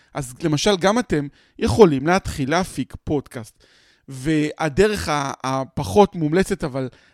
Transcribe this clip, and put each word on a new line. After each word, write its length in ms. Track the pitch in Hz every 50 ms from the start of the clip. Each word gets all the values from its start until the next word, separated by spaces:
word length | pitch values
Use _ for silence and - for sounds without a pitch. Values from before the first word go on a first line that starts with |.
| _ _ -
אז 200 | - 147 123 127 - -
למשל, 320 | 165 151 143 - 208 208
גם 240 | 180 160 190 214 240
אתם 280 | 226 - - 151 143 143 - _ _ _ _ -
יכולים 480 | - 226 - - 220 175 147 131 135 156
להתחיל 440 | 180 190 - - - - 139 127
להפיק 420 | 156 175 190 - - - 131 - - - -
פודקאסט. 600 | - 165 143 123 - - 127 110 - - _ _ _ _ _ _ _ _ _ _ -
והדרך 1040 | 139 131 127 151 160 151 147 151 - - - 156 139 123 190 214 214 190 - -
ה-, 220 | 151 147 139 139 - - -
הפחות 720 | 131 135 135 135 - - - 143 - 196 208 202 190 -
מומלצת, 480 | 180 160 147 151 180 190 - 202 180 -
אבל 260 | 151 123 135 131 127 - _ _ _